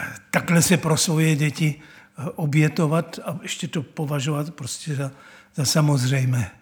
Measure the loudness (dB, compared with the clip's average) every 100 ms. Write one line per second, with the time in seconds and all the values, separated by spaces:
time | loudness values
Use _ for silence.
0 | -12 -12 -6 -4 2 2 4 4 2 0
1 | 0 2 2 2 0 0 -2 -2 -10 -20
2 | -20 -12 -10 -4 0 4 2 2 0 2
3 | -2 -8 -8 -8 -8 -8 -6 -6 -8 -6
4 | -4 -4 -2 -2 -4 -8 -10 -10 -6 -6
5 | -6 -8 -20 -20 -14 -4 0 4 4 4
6 | 2 2 2 0 -2 -6